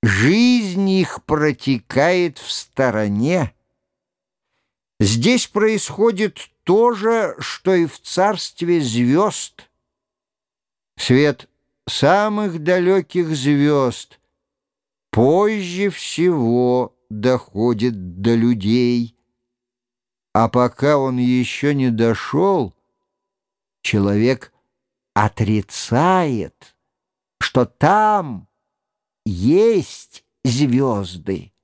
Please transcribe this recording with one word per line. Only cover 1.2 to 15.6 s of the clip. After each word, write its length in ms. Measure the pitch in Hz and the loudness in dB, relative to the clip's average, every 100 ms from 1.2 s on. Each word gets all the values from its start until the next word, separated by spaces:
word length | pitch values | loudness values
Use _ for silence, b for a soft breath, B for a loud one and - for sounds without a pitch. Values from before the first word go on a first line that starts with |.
| - | -4
протекает 1120 | 151 151 139 - 127 _ 131 156 180 175 139 | 0 0 -2 -2 -4 _ 0 2 2 -2 -6
в 140 | - | -12
стороне. 1000 | - - - 131 107 107 101 131 180 135 _ _ _ _ _ _ _ _ _ _ _ _ _ _ _ | -10 -10 -2 0 0 -2 -2 0 -2 -4 _ _ _ _ _ _ _ _ _ _ _ _ _ _ _
Здесь 480 | 101 113 151 247 - | -2 2 2 2 0
происходит 1040 | 208 214 214 - - 226 190 214 - - _ | -2 0 0 -6 0 0 2 -4 -4 -20 _
то 300 | - 196 240 | 0 2 2
же, 420 | 220 220 233 185 - | 0 -2 0 -2 -6
что 340 | 143 - 185 | -12 -6 0
и 140 | 185 165 | 0 0
в 120 | - | -6
царстве 800 | - - 196 202 - - 170 175 | -8 0 0 0 -8 -8 0 0
звёзд. 840 | 131 113 123 147 208 - - - - _ _ _ _ _ _ _ _ _ _ _ _ - | 0 0 2 2 0 -4 -12 -16 -20 _ _ _ _ _ _ _ _ _ _ _ _ -14
Свет 500 | - 127 147 139 - _ _ _ - | 0 2 2 -2 -12 _ _ _ -10
самых 760 | - 139 190 214 208 208 165 | 0 2 2 2 -2 -4 -4
далёких 720 | 151 180 180 190 - 180 165 156 | 0 2 2 0 0 -4 -2 -2
звёзд 840 | 135 143 147 143 131 117 - _ _ _ _ _ _ _ _ _ _ | 0 2 2 2 0 -4 -16 _ _ _ _ _ _ _ _ _ _
позже 760 | - 127 170 208 220 | 2 4 4 2 -2